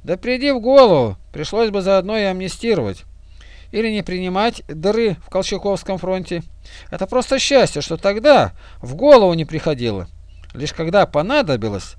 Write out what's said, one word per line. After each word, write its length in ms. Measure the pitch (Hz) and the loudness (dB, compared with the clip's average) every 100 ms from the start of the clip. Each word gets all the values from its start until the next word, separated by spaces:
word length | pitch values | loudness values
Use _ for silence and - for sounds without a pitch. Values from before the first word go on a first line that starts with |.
Да 140 | - 180 | -8 -6
приди 360 | 240 254 285 | -4 -2 0
в 80 | 254 | 0
голову, 560 | 226 277 240 151 110 92 - | 6 8 8 6 2 -4 -12
пришлось 380 | 147 147 208 226 | -12 -6 -2 0
бы 120 | 202 | 0
заодно 340 | 190 190 185 220 | 0 0 0 -2
и 60 | |
амнистировать. 800 | 196 185 185 - 233 185 104 92 - - - - - - - | -2 -4 -8 -6 -2 -2 -2 -8 -14 -20 -20 -20 -20 -20 -10
Или 180 | 208 226 | -4 -4
не 120 | 208 | -4
принимать 600 | 190 180 180 185 226 - - | -6 -6 -4 -2 -2 -4 -14
дыры 480 | 156 190 220 226 165 - | -4 -2 0 0 -2 -6
в 40 | |
Колчаковском 680 | 185 185 196 202 190 - 185 | -6 -4 -4 -4 -4 -4 -6
фронте. 440 | 180 185 - 170 - - - - - | -4 -6 -6 -10 -10 -18 -20 -20 -14
Это 160 | 175 190 | -8 -4
просто 320 | 254 - - | -2 -2 -2
счастье, 440 | - 277 185 147 | 2 4 2 -2
что 140 | - 165 | -8 -4
тогда 560 | 196 208 285 240 107 - - - | -2 0 4 4 4 -4 -20 -16
в 140 | 120 | -12
голову 400 | 151 285 262 190 | 0 8 8 8
не 100 | 165 | 2
приходило. 640 | 156 160 160 135 117 98 85 - - - - | -4 -4 -4 -2 -4 -4 -8 -16 -20 -20 -18
Лишь 180 | - 147 | -10 -10
когда 340 | - 165 196 175 | -6 0 2 2
понадобилось, 880 | 147 185 294 190 120 107 98 - | 0 0 0 0 -2 -2 -6 -10